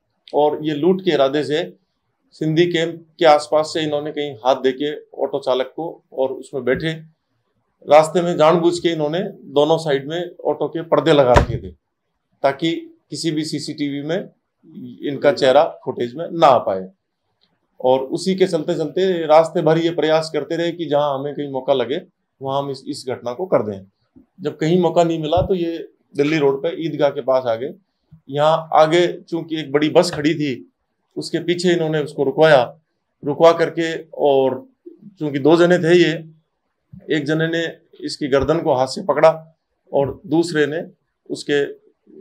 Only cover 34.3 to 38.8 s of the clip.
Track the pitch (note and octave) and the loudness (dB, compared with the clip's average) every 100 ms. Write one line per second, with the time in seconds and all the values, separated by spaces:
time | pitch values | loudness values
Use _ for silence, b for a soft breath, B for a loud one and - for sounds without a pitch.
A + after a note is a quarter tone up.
34.3 | C3+ C3 - - _ - - - - D3+ | 4 2 -2 -12 _ -20 -20 -20 -10 -6
35.3 | C#3 C#3 E3 F3 F3+ D#3+ F3 D#3+ D#3+ - | 0 4 4 4 2 4 4 4 0 -10
36.3 | _ _ _ _ _ _ - - D3+ C3+ | _ _ _ _ _ _ -14 -6 -4 -2
37.3 | D#3 E3 E3 E3 - _ - D3 - C#3+ | -2 -2 -2 -6 -10 _ -16 -14 -8 0
38.3 | C3+ C3 E3 D#3 B2+ | 0 2 0 0 0